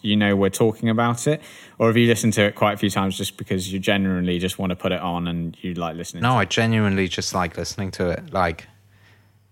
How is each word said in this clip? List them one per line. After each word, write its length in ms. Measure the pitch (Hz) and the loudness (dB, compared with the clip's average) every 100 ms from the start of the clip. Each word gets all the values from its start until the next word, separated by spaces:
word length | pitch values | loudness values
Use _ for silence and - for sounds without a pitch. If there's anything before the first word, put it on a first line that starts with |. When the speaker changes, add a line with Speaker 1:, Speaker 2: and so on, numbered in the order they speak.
Speaker 1:
you 120 | 107 104 | 0 2
know 200 | 104 98 | 4 4
we're 160 | 98 | 2
talking 360 | - 113 104 117 | 2 0 2 0
about 380 | 113 120 120 - | 2 0 0 0
it? 160 | 151 - - - - | -2 -4 -20 -20 0
Or 80 | 113 | 4
have 100 | 113 | 6
you 80 | 117 | 6
listened 280 | 113 117 | 4 2
to 100 | 107 | 4
it 100 | 104 | 2
quite 200 | - 104 | 2 0
a 40 | 101 | 2
few 140 | 104 | 0
times 260 | 98 95 95 | 0 -2 -2
just 180 | 98 - | -6 -8
because 380 | - 95 92 | -6 -4 -4
you 60 | 95 | -4
genuinely 580 | 92 101 95 92 90 87 | 0 0 2 0 0 0
just 220 | 90 - | -2 -4
want 100 | 95 | -4
to 60 | 87 | -4
put 160 | 95 | -2
it 100 | 90 | -2
on 260 | 90 87 87 | -2 -4 -4
and 300 | 85 85 - | -4 -6 -8
you 120 | 92 | -8
like 220 | 87 85 82 | -6 -6 -8
listening 260 | 85 87 | -12 -4
Speaker 2:
No, 80 | 120 | 0
Speaker 1:
to 20 | 123 | 2
it? 20 | |
Speaker 2:
I 40 | 95 | 2
genuinely 600 | - 113 113 104 98 92 | 0 2 2 2 2 0
just 260 | - - | -2 -4
like 240 | 98 90 85 | -2 -4 -4
listening 320 | 87 - 98 | -8 -6 -8
to 180 | - 90 | -2 -2
it. 200 | 82 175 | -2 -4
Like, 360 | 98 90 82 - _ _ _ _ _ _ _ _ | -2 0 -2 -12 _ _ _ _ _ _ _ _